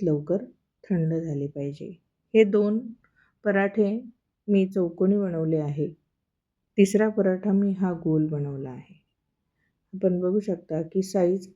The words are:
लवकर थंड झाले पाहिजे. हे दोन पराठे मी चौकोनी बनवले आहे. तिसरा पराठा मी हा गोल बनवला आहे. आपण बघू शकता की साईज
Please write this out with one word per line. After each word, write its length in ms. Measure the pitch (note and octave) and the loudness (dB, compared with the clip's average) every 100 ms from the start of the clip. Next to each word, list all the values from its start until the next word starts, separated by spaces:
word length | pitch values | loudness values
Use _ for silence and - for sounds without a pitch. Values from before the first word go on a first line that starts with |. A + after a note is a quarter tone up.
लवकर 420 | F3+ D3 D3 G3 B3 _ _ _ - | 0 -2 -2 -4 -4 _ _ _ -4
थंड 240 | F3 D#3+ | -2 0
झाले 320 | E3 E3 C#3+ C#3+ | -2 -4 -6 -6
पाहिजे. 540 | D3 C#3+ D3 - - _ _ _ | -6 -8 -10 -14 -16 _ _ _
हे 100 | A3 | 2
दोन 360 | G#3 G#3 G#3 A3 A#3 - _ _ _ _ | 4 2 2 -2 -6 -14 _ _ _ _
पराठे 600 | G#3 G3 G3 A3 G3+ A3+ B3+ - _ _ - | 0 0 0 0 0 -2 -8 -20 _ _ 0
मी 180 | G3 F#3+ | 2 2
चौकोनी 500 | F#3+ E3+ E3+ F#3+ G3+ | 0 -2 0 2 2
बनवले 400 | F#3+ E3 D#3+ D#3 | 0 -2 0 0
आहे. 320 | D3 D3 D3+ D#3+ _ _ _ _ _ _ _ - | -2 -4 -6 -8 _ _ _ _ _ _ _ 4
तिसरा 320 | G3 G#3 G#3+ | 4 4 2
पराठा 440 | G#3 F#3+ F#3 G3+ | 2 0 0 0
मी 200 | G3 G3+ | 2 0
हा 200 | F#3 F#3+ E3 | 0 -2 -2
गोल 240 | E3 D#3 D#3 | 0 0 0
बनवला 420 | D3 C#3+ C#3 C3+ | -2 -6 -8 -10
आहे. 320 | B2+ - - _ _ _ _ _ _ _ _ _ | -12 -18 -20 _ _ _ _ _ _ _ _ _
आपण 260 | F#3+ F#3+ F3+ | -2 0 2
बघू 200 | F3+ G#3 | 0 0
शकता 420 | G3+ F3+ - D#3+ | -2 -6 -4 -6
की 200 | D#3+ F#3+ | -2 -4
साईज 500 | F#3+ G3 F3 F#3+ F#3 | -2 2 2 0 -4